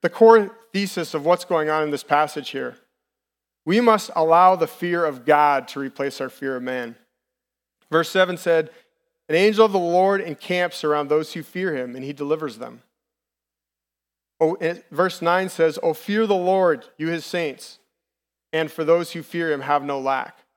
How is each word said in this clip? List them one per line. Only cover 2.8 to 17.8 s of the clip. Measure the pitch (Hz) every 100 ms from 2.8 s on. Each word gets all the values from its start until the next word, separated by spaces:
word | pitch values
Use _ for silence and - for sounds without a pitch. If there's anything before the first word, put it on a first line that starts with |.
| _ _ _ _ _ _ _ _ -
We | 202
must | 240 214 - -
allow | 160 165 185 185
the | 160
fear | - 175 175 165
of | 131 120
God | 147 147 139 123
to | 139
replace | 135 - 139 -
our | 131
fear | - 135 131
of |
man. | 127 127 120 117 _ _ _ _ _ _ _ _ _
Verse | 156 165
seven | 190 185 175
said, | 175 165 160 - _ _ _ _ -
"An | 156
angel | 202 208 220
of |
the | 196
Lord | 170 175 190 196
encamps | 175 143 - 180 175 -
around | 156 147 143
those | 151 156
who | 170
fear | 156 180 185 143
him, | 127 123
and |
he | 135
delivers | 143 143 156 156 110
them." | 120 117 _ _ _ _ _ _ _ _ _ _ _ _ _ _ _ _
Oh, | 160 -
and | 165 170 -
verse | - 185 -
nine | 170 180 190
says, | - 165 156
"Oh, | 170
fear | 156 - 208 220
the | 196
Lord, | 180 190 180 143 - -
you | 160
his | 170 -
saints, | 175 160 131 - -